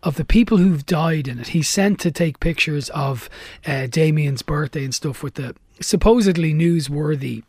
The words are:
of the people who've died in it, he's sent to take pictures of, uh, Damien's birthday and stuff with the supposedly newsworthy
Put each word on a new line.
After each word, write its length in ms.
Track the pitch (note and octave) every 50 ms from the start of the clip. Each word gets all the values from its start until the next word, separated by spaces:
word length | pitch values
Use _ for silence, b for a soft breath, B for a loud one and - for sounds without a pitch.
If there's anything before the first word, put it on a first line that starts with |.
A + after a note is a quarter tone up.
| -
of 120 | E3+ C#3+
the 100 | - D#3+
people 340 | - - A3 A#3+ - A3 G3
who've 280 | F3 F#3+ F3+ D3 C#3
died 420 | - F#3 D#3 D#3+ E3 D#3+ D#3 C#3 C3
in 120 | B2 B2
it, 80 | A#2+ -
he's 200 | - E3+ D3+ -
sent 320 | - - G3 G3+ G3+ -
to 100 | - F3
take 300 | D3 - F3 D#3+ C#3 -
pictures 480 | - F3 E3 - - - D3+ D3 C3+ -
of, 380 | - D3 C#3 C3+ C3+ A#2 - - B B B B B B B
uh, 220 | - C#3 C3+ C3 B2+
Damien's 540 | - D#3+ D#3+ D#3 D#3 D3+ D3+ C#3+ C#3 B2 -
birthday 420 | - D3 D3 D3+ C#3+ - D3+ C#3
and 100 | C3+ B2+
stuff 280 | - - D#3 C3 - -
with 120 | C#3 -
the 200 | - C3+ B2 A#2 _ _ _ _ _ -
supposedly 680 | - - F#3 - G3+ A3+ B3 G#3+ G3 F3+ E3+ E3 D#3+ D3+
newsworthy 920 | D3+ E3 E3+ E3+ E3+ D3 C3 C#3+ D3 D3+ D3+ D#3 C#3 C3+ C3 A#2+ A2 -